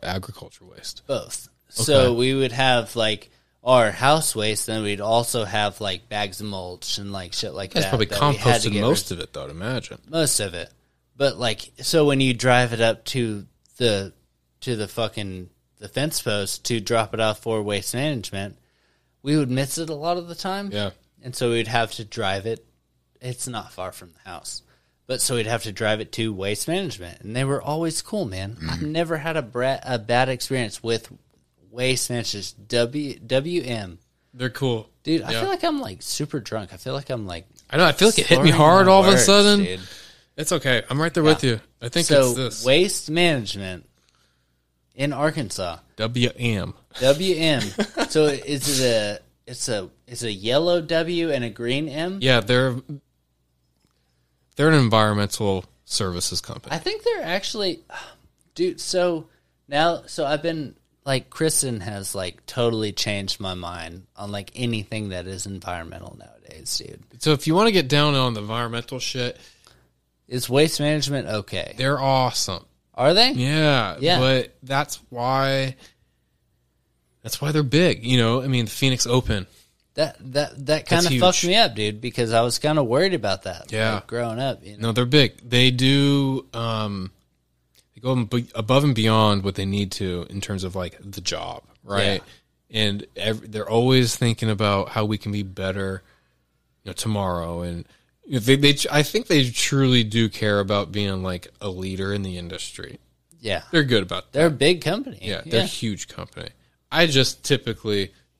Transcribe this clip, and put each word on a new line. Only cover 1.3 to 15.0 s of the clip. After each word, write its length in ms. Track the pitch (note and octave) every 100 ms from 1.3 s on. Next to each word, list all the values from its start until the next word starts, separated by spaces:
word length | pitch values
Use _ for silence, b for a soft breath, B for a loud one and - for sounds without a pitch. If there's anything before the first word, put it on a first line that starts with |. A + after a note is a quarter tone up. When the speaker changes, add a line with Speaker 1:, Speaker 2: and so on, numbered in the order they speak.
| - - _ _
Speaker 2:
So 320 | - B2 C#3 B2+
Speaker 1:
Okay. 40 | A#2+
Speaker 2:
we 180 | C3 C3+
would 160 | C3
have, 440 | A#2+ C3 B2 A2 A#2
like, 360 | A2 G#2+ - _ _ _
our 260 | A#2+ B2+ A2
house 440 | F#2+ C3 D#3 D3+ A2+
waste, 320 | G#2+ G#2 -
then 160 | A2
we'd 180 | G#2 G2+
also 440 | G#2 A#2 A#2+ B2 G2+
have, 360 | G#2+ G#2 -
like, 280 | G#2 F2+ -
bags 300 | G#2+ G#2 F#2
of 60 | G#2
mulch 520 | G2 F2+ F2+ - -
and, 120 | G2+
like, 220 | G2 F2+
shit 200 | - G#2
like 200 | F#2+ F#2+
Speaker 1:
That's 120 | - F#2+
Speaker 2:
that 40 |
Speaker 1:
probably 160 | A2+ G#2
Speaker 2:
that 160 | G#2
we 140 | D3 -
had 240 | A#2+ A#2
to 80 | A2
Speaker 1:
composted 40 |
Speaker 2:
get 80 | G2+
Speaker 1:
most 280 | A2+ - -
Speaker 2:
rid 80 | E2+
Speaker 1:
of 40 |
it, 100 | -
though, 100 | C#2+ C#2
I'd 40 |
imagine. 480 | D#2+ G#2+ B2+ - - -
Speaker 2:
Most 320 | D#3+ D3+ -
of 140 | G2+
it. 180 | E2+ - _ _ _ _ B2
But, 240 | C#3 -
like, 320 | A#2+ G#2 - -
so 240 | - E3 D3
when 160 | C3+
you 140 | C3 A#2
drive 360 | B2+ B2 B2
it 100 | A#2
up 220 | A2+ A2 -
to 420 | C3 A2+ G#2 G2 _ _ -
the, 360 | A#2+ G2+ G2 - _ _ _ _
to 140 | - A2+
the 120 | G2+
fucking, 600 | -